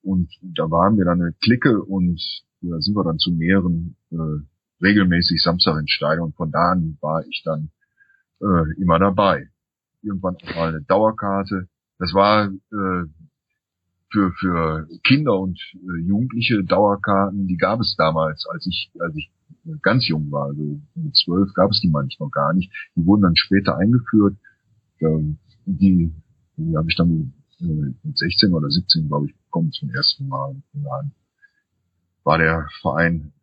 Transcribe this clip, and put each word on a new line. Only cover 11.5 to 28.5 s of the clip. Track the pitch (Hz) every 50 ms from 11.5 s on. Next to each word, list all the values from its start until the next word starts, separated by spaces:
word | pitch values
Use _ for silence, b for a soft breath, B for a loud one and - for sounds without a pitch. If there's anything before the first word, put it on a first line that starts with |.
| 101 92 92 _ _ _ _ _ _ _
Das | 90 85 85
war, | 98 98 104 107 107 104
äh, | 98 95 95 _ _ 110 104 98 95 92 90 85 76 76 80 - _ _ _ _ _ _ _ _ _ _ _ _ _ _ _ _ _
für, | - 104 98 92 87 -
für | 98 92 87 85 82 78 78 78 78 80 85 - -
Kinder | - 131 147 151 131 104
und, | 95 95 95 87 - - - -
äh, | 90 90 92 87 82
Jugendliche | 85 90 101 104 123 131 120 120 117 - 117 104 92
Dauerkarten, | 87 - 95 104 101 101 101 - 107 101 98 98 98 95 101 98
die | 92 90
gab | 82 95 92 110 123
es | 113 - -
damals, | - 80 80 80 80 80 78 78 - - -
als | - 82 -
ich, | 92 87 - - _ _ -
als | - - 151
ich | 151 151 _ _ _ _ _ - _ _ 165 156 147
ganz | - 95 113 127 -
jung | - 80 78 76 73
war, | 71 71 71
also | 71 71 76 76 73 73 73 73 _ _
mit | 170 160 147 -
zwölf | - - - 87 95 98 98 -
gab | - - -
es | - -
die | - 87
manchmal | 78 73 69 65 - _ 73 71
gar | - - 71 76 85
nicht. | 92 90 B B B B B _
Die | 87 82
wurden | 90 104 104 98
dann | 87 85
später | - - - 98 98 98 - 76
eingeführt. | - 92 110 123 123 120 - - 107 101 101 98 - b b b b b _ _ _ _ _ _ _
Ähm, | 78 80 80 78 76 76 76 - _ _ _ _ _
die, | 98 92 - 98 95 92 90 85 82 80 80 _ _ _ _ _ _ _
die | - 78 82 -
habe | - - 165
ich | -
dann, | - 170 170 165 156 151 131 135 _ _ _ _ _
äh, | 175 175 78 - 147 135 127 _ _
mit | - -
sechzehn | - - 87 90 - - 98